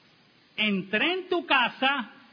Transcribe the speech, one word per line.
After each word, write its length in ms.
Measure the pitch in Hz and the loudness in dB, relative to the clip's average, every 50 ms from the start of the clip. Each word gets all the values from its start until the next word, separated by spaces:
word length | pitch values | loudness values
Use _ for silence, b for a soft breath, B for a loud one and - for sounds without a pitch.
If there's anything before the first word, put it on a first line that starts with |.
| _ _ _ _ _ _ _ _ _ _ - | _ _ _ _ _ _ _ _ _ _ -6
Entré 560 | - 214 214 202 190 165 - - 214 262 320 359 | -2 0 0 0 0 -2 -2 0 0 2 0 0
en 160 | 381 359 - | -2 -2 -2
tu 160 | 370 339 277 | -2 -2 0
casa 640 | - 302 262 240 220 - - 262 269 285 277 220 - - - - - | 2 2 2 2 2 0 0 0 0 0 0 -4 -8 -12 -20 -20 -20